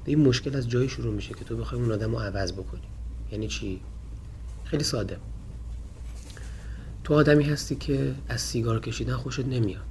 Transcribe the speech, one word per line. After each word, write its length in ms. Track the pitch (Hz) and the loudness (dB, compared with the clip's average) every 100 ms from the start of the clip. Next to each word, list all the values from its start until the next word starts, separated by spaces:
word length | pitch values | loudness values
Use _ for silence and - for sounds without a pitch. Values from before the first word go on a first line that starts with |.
| - | 4
به 60 | |
این 80 | 151 | 6
مشکل 360 | 151 123 139 135 | 8 6 0 -2
از 140 | 120 | 2
جایی 200 | 123 131 | 2 2
شروع 240 | - 117 | 0 -2
می‌شه 200 | 104 104 | -2 -4
که 120 | 101 120 | -10 -6
تو 120 | 117 | -4
بخوای 240 | 110 123 | -2 0
اون 100 | 120 | 2
آدم 200 | 104 110 | 2 0
رو 80 | 117 | 0
عوض 340 | 104 98 92 | -2 0 -2
بکنی. 280 | 92 92 - - - - - - | -2 -6 -8 -10 -10 -8 -8 -6
یعنی 160 | 104 107 | -4 -4
چی؟ 340 | - 104 92 - - - - - - - - | -2 -4 -6 -8 -12 -10 -10 -10 -10 -10 -10
خیلی 200 | - 151 | -2 0
ساده. 340 | 147 120 95 90 - - - - - - - - - - - - - - - - - - | 2 0 -2 -6 -8 -10 -10 -10 -8 -8 -10 -10 -10 -10 -12 -12 -10 -10 -8 -10 -10 -10
تو 100 | - | 4
آدمی 300 | 151 151 147 | 8 10 8
هستی 320 | 147 147 - 143 | 8 2 0 -2
که 380 | - 135 139 135 - | 0 2 2 -2 -4
از 140 | 117 | -2
سیگار 380 | - 120 113 113 | 0 0 2 2
کشیدن 340 | 117 117 120 | 0 -2 0
خوشت 260 | 127 127 123 | -2 -2 -2
نمیاد. 440 | 131 127 104 90 - | 0 2 2 0 -8